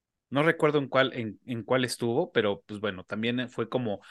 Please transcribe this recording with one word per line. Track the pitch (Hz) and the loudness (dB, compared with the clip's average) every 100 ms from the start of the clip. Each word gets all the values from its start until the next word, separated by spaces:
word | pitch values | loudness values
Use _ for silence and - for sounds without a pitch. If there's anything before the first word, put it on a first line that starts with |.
| _ _ - | _ _ -6
no | 131 | 0
recuerdo | 160 160 151 147 | 2 4 4 4
en | 135 | 2
cuál, | 131 131 | 2 2
en, | 131 110 98 - | 0 -8 -8 -8
en | 117 | -8
cuál | 107 127 123 | 0 0 0
estuvo, | - 120 120 - | -2 0 0 0
pero | 120 107 98 - | 2 0 0 -6
pues | 104 | -6
bueno, | 104 92 - | -4 -6 -8
también | 104 113 123 120 | -4 -2 -2 -4
fue | - 110 | -6 -2
como | 127 120 98 - | -2 -2 -6 -10